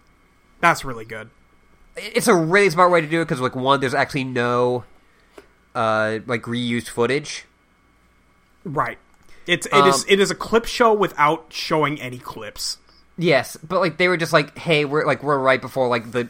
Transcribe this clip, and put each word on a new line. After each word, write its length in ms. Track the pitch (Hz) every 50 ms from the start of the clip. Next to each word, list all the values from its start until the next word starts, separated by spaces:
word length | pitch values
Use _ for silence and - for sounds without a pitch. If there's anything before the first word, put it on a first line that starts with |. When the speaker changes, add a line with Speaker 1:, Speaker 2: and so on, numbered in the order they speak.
| _ _ _ _ _ _ _ _ _ _ _ -
Speaker 1:
That's 240 | - 170 156 - -
really 220 | 135 120 113 107
good. 240 | 110 110 110 110 117 _ _ _ _ _ _ _ _ _ _ _ _ -
Speaker 2:
i-, 160 | - 196 208 -
it's 140 | 233 160 240
a 60 | 208
really 340 | 170 160 156 180 202 202 190
smart 220 | 151 175 180 175
way 100 | 180 170
to 60 | 156
do 160 | 147 160 165 165
it, 60 | 160
'cause, 120 | 160 127
like, 160 | 127 123 -
one, 240 | 131 127 135 139 135
there's 140 | 139 123 139
actually 300 | 139 135 - - 147 131
no, 600 | 131 127 123 120 120 120 120 123 123 123 123 - - _ _ _ _ _ _ _ _ _ - - _ _ _ _ _ -
uh, 440 | 120 113 110 110 110 107 107 110 110 98
like, 160 | 123 120 113 -
reused 460 | 120 117 123 123 120 120 120 113 -
footage. 580 | - 120 117 117 131 151 147 - - - - _ _ _ _ _ _ _ _ _ _ _ _ _ _ _ _ _ _ _ _ _ _ _ -
Speaker 1:
Right. 340 | 190 139 151 127 120 113 - _ _ _ _ _ - - - -
It's, 200 | - 180 - -
it 60 | - 139
Speaker 2:
Um, 140 | 143 143 139
Speaker 1:
is, 160 | 139 131 - -
it 120 | 202 196
is 100 | 196 180
a 60 | 170
clip 300 | - - - 214 226 226
show 260 | - - - 247 226 214
without 540 | 208 190 160 - - 147 147 165 165 - -
showing 500 | - - - - 170 156 147 143 151 -
any 180 | 117 127 123 123
clips. 600 | - - - 110 107 104 - - - - - - _ _ _ _ _ _ _ -
Speaker 2:
Yes, 380 | 170 175 147 127 113 - -
but, 240 | - - 151 185 180
like, 180 | 190 170 156 -
they 80 | 180
were 100 | 180 180
just 160 | 160 165 156 165
like, 240 | 156 147 - -
"Hey, 280 | - - 170 160 147 151
we're, 200 | 135 143 156 -
like, 200 | 151 135 - 139
we're 120 | 143 147 135
right 220 | 131 131 131 120
before, 280 | 127 123 - 135 127 120
like, 240 | 123 120 110 117 120
the 120 | 123 120 117